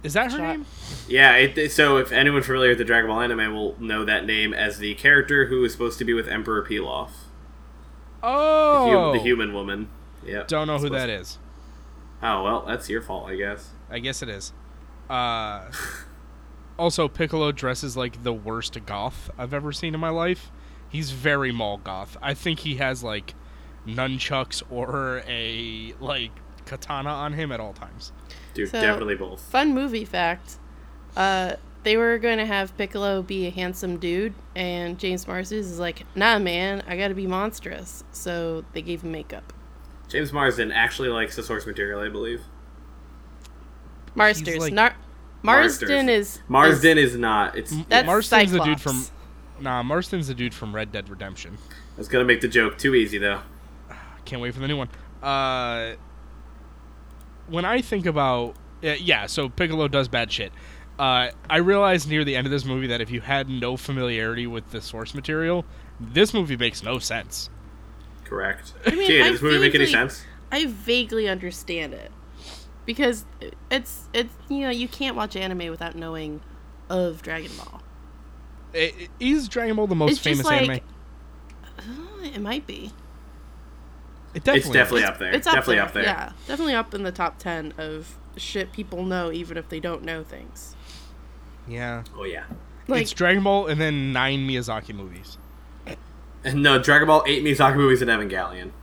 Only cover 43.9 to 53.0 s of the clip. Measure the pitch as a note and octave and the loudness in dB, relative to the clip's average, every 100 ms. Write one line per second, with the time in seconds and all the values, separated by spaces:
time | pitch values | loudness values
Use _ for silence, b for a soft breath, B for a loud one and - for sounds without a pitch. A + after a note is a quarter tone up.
43.9 | - - - G#3+ F#3 D#3 D#3+ D#3+ G3 A#3 | -20 -12 4 4 4 -2 -2 0 4 4
44.9 | - - - - - G#3 C4 E4+ C#4 A3+ | 2 -18 -20 -20 -4 6 6 6 2 0
45.9 | C#4 C4 A3 G3+ - - C3+ D#3 C3+ D#3 | 2 4 4 2 -10 2 8 10 10 8
46.9 | D#3 C#3 A#2+ A#2 G#2+ G2 G#2 A2 D3+ E3 | 8 6 2 2 2 0 -2 -6 -8 2
47.9 | A#3 E3+ G3+ A3 A3 G3+ F3+ D#3 D3 D3 | 4 6 2 4 4 6 4 2 2 0
48.9 | B2+ C3 - - - - - C3+ B2 A#2+ | -2 -2 -14 -20 -20 -20 -10 -4 -2 0
49.9 | D#3+ F3+ F#3 C#3 B2 B2 - A2 G#2 G#2+ | -2 -2 -4 -4 -4 -4 -4 -8 -6 -6
50.9 | G#2 G2 F#2+ G2 F#2+ - G2+ - - - | -8 -10 -12 -12 -12 -14 -16 -16 -18 -18
51.9 | - G#2+ B2 B2 A#2 A#2 A#2 G#2+ - C#3 | -14 0 2 4 4 4 4 2 2 4
52.9 | B2+ | 4